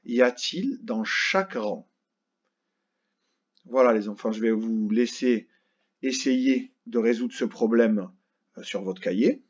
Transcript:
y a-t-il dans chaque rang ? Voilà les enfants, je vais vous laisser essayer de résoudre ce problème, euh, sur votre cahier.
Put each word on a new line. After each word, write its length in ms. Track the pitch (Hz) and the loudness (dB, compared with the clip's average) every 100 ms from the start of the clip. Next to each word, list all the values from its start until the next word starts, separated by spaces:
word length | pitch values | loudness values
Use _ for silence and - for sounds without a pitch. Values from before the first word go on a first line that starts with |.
| - | -2
y 160 | 120 | 4
a-t-il 600 | 123 123 - 165 262 - | 4 2 -8 -4 -4 -6
dans 200 | - 110 | -6 -4
chaque 500 | 110 - - 190 190 | -2 -2 0 0 -2
rang ? 360 | 127 104 92 - _ _ _ _ _ _ _ _ _ _ _ _ _ _ _ _ _ - | -4 -6 -6 -12 _ _ _ _ _ _ _ _ _ _ _ _ _ _ _ _ _ -4
Voilà 280 | 127 127 | 4 4
les 140 | 110 104 | 4 -2
enfants, 240 | 104 113 | -6 -6
je 100 | 110 | -2
vais 100 | 113 | 0
vous 380 | 110 113 110 104 | 0 -2 -2 0
laisser 580 | 110 120 - 127 113 - _ _ _ _ _ | 2 0 0 0 0 -2 _ _ _ _ _
essayer 680 | 135 131 135 127 131 127 - _ 120 | -6 -2 0 2 2 0 -4 _ -4
de 140 | 117 | 0
résoudre 340 | 113 117 123 | 2 0 -2
ce 120 | - 113 | -4 -6
problème, 680 | - 113 117 113 107 92 _ _ _ _ - | 0 2 4 4 2 -2 _ _ _ _ -18
euh, 60 | |
sur 200 | - 98 | -10 -6
votre 180 | 95 92 | -6 -6
cahier. 420 | - 92 147 294 | -4 2 2 2